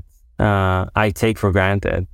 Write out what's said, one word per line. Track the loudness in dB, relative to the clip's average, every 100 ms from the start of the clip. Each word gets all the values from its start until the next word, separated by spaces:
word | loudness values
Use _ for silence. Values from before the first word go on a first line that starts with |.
| -6 _ _ -2
uh, | 0 2 2 0 -2 0
I | -2
take | 0 -2 0
for | 0
granted. | 2 2 0 -2 -4 -6